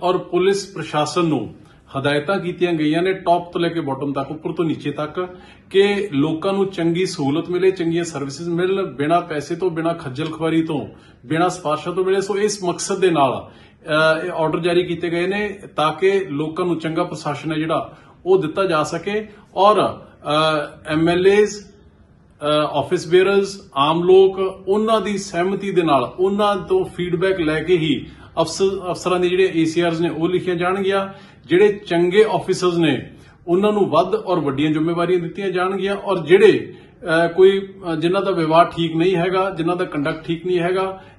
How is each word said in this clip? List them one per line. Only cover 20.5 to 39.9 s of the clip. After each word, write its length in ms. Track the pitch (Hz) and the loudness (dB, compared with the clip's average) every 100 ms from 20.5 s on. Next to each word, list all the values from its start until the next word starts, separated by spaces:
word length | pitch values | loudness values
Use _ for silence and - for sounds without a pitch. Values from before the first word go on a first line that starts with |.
| 156 143 - - | 0 -4 -10 -4
ਐਮ 200 | 156 165 | 0 2
ਐਲ 180 | 175 190 | 4 4
ਏਜ਼, 380 | 202 208 - - - - _ _ _ _ - | 4 4 0 -16 -20 -20 _ _ _ _ -6
ਅ, 40 | 147 151 147 | 0 0 0
ਆਫਿਸ 360 | 147 135 180 156 | -2 -2 -2 2
ਬੇਅਰਰਸ, 540 | 180 196 202 196 - - 135 | 4 6 4 0 -4 -8 -2
ਆਮ 280 | 143 170 | 0 2
ਲੋਕ, 360 | 175 185 190 190 190 - 190 | 6 8 6 4 -4 -4 -2
ਉਹਨਾਂ 340 | 202 220 220 | 0 2 2
ਦੀ 160 | 190 202 | 0 -4
ਸਹਿਮਤੀ 540 | - 170 185 196 196 | -4 -2 -2 -2 -2
ਦੇ 100 | 175 | 0
ਨਾਲ, 320 | 165 139 120 - | 2 2 0 0
ਉਹਨਾਂ 360 | 190 202 208 196 | 0 2 0 0
ਤੋਂ 300 | 165 185 180 | 0 0 0
ਫੀਡਬੈਕ 540 | - 175 170 190 190 | -6 -4 -2 0 0
ਲੈ 240 | 156 156 | 0 -2
ਕੇ 140 | 156 180 | 0 0
ਹੀ 320 | 156 127 - - - - | 2 -2 -6 -18 -8 -4
ਅਫਸਰ, 240 | 160 - 196 190 180 | -2 0 0 0 -6
ਅਫਸਰਾਂ 280 | 160 180 180 | -6 -2 0
ਦੇ 100 | 175 | 0
ਜਿਹੜੇ 220 | 185 185 165 | 2 2 2
ਏ 100 | 160 | 0
ਸੀ 160 | 160 | 0
ਆਰਜ਼ 200 | 175 165 | 0 0
ਨੇ 80 | 165 | -2
ਉਹ 200 | 151 170 | -2 -2
ਲਿਖੀਆਂ 260 | 180 180 170 | 0 -2 -2
ਜਾਣਗੀਆਂ। 760 | 175 196 190 196 196 - - - - | -2 0 0 0 -2 -10 -20 -20 0
ਜਿਹੜੇ 340 | 170 208 202 - | 4 6 4 -2
ਚੰਗੇ 380 | 170 175 196 214 | 0 4 6 4
ਆਫੀਸਰਸ 440 | 175 143 180 180 | 2 -2 0 0
ਨੇ 380 | 170 160 123 - - - - - | 2 2 0 -4 -16 -20 -14 -2
ਉਹਨਾਂ 260 | 175 208 | 2 2
ਨੂੰ 160 | 208 156 | 2 2
ਵੱਧ 260 | 156 190 208 | 2 2 0
ਔਰ 240 | 190 175 | 0 -2
ਵੱਡੀਆਂ 320 | 139 131 156 | 0 0 0
ਜ਼ਿੰਮੇਵਾਰੀਆਂ 480 | 151 160 165 170 180 | 2 0 0 0 0
ਦਿੱਤੀਆਂ 300 | 165 202 196 | -2 -6 -4
ਜਾਣਗੀਆਂ 460 | 180 185 196 190 202 | -2 -2 -2 -4 -4
ਔਰ 300 | - 180 147 | -2 -2 4
ਜਿਹੜੇ, 480 | 190 214 139 107 - - - 180 165 170 | 6 6 4 -2 -14 -20 -12 -2 0 2
ਅ, 20 | |
ਕੋਈ, 460 | 170 190 196 196 - 175 | 6 6 4 -2 -10 -6
ਅ, 40 | 156 | -2
ਜਿਨ੍ਹਾਂ 280 | 170 196 | 0 0
ਦਾ 80 | 196 | 0
ਵਿਵਹਾਰ 340 | 175 156 160 170 | -2 2 4 4
ਠੀਕ 300 | 165 165 160 | 0 -2 0
ਨਹੀਂ 200 | 185 180 | 0 0
ਹੈਗਾ, 340 | 185 190 190 | 0 0 -2
ਜਿਨ੍ਹਾਂ 260 | 160 165 175 | -2 -2 -2
ਦਾ 100 | |
ਕੰਡਕਟ 400 | 180 | -4